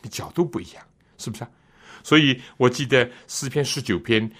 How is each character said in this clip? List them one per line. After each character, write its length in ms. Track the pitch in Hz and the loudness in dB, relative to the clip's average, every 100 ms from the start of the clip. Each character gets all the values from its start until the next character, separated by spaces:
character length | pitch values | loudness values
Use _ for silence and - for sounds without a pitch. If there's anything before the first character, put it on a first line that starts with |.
的 60 | - | -14
角 200 | - - | -12 -8
度 120 | - | -4
不 160 | 175 101 | -4 -4
一 40 | 87 | -12
样， 120 | - - _ _ - | -20 -20 _ _ -14
是 120 | 123 | -12
不 60 | 107 | -12
是 80 | |
啊？ 60 | 131 _ _ _ - - | -14 _ _ _ -20 -12
所 160 | - 151 | 4 4
以 240 | 143 127 - - | 6 0 -6 0
我 120 | 123 | 0
记 160 | 123 | 2
得 240 | 131 131 120 - - | 2 2 2 -4 -14
诗 200 | - 135 | -10 -6
篇 160 | 147 | -4
十 160 | 135 143 | -4 -4
九 160 | - 90 | -4 -4
篇 320 | - 110 110 | 2 0 0